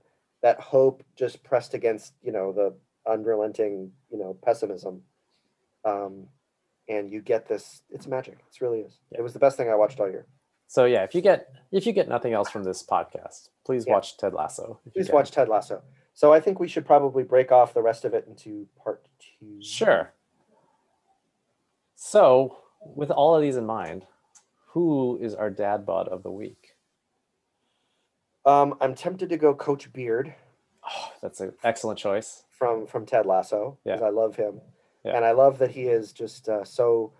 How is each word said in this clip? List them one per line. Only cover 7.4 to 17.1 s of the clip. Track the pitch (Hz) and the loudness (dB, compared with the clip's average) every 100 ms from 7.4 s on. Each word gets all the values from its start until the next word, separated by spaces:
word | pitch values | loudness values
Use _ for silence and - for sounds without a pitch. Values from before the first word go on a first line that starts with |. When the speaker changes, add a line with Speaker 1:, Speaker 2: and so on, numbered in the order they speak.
| - | -2
Speaker 1:
this, | 104 - - _ | -8 -8 -20 _
it's | 127 - | -18 -8
magic. | 131 127 - _ | -8 -8 -18 _
It | _ | _
really | 123 113 | -4 -4
is. | 104 _ _ | -8 _ _
Speaker 2:
Yeah. | - | -10
Speaker 1:
It | |
was | 120 | -10
the | 117 | 2
best | 135 135 | 2 2
thing | 120 | 0
I | 107 | 2
watched | 107 - | 2 0
all | 101 | -6
year. | 92 - _ _ _ _ | -6 -14 _ _ _ _
Speaker 2:
So | - 123 | 2 4
yeah, | 117 | 2
if | 95 175 | 0 2
you | |
get, | 190 165 - - _ | 2 2 -2 -20 _
if | 190 208 | -4 0
you | |
get | 196 165 | 0 -2
nothing | 120 127 | -2 -2
else | 110 101 | -2 -2
from | 107 | -6
this | 92 87 | -8 -8
podcast, | - 92 82 - - - _ _ - | -2 -2 -2 -10 -16 -20 _ _ -6
please | 131 120 | -4 0
Speaker 1:
Yeah. | |
Speaker 2:
watch | 101 - - | 0 0 -6
Ted | 101 | -6
Lasso, | 87 78 - - 113 - | -4 -6 -8 -14 -16 -10
if | 190 | -6
you | |
Speaker 1:
Please | 185 | 2
Speaker 2:
can. | 147 | 2
Speaker 1:
watch | 131 | 2
Ted | 151 120 | 0 2
Lasso. | 104 - 98 - _ _ | 0 -2 -10 -14 _ _
So | - 151 | 2 6
I | 156 | 6
think | 160 190 | 4 -2
we | 180 | -4
should | 165 139 | -6 4
probably | 147 139 | 4 4